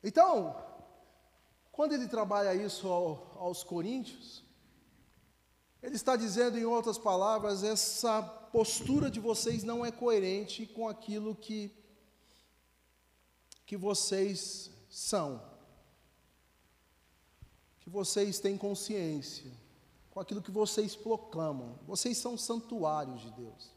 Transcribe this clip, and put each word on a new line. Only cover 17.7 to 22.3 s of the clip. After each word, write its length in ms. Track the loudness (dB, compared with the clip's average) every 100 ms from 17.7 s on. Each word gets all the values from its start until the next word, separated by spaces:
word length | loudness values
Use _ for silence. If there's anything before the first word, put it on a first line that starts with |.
| _
que 80 | -8
vocês 500 | -4 0 2 2 2
têm 180 | 0 0
consciência, 960 | -2 -2 -2 -2 -2 -2 -6 -12 -14 -18 -20 -20 _ -20 -14
com 100 | -10
aquilo 220 | -6 -6
que 80 | -4
vocês 460 | 0 2 4 0 0
proclamam. 840 | -2 -2 -2 -2 -2 -2 -6 -12 -8
Vocês 320 | -2 0 0
são 180 | -2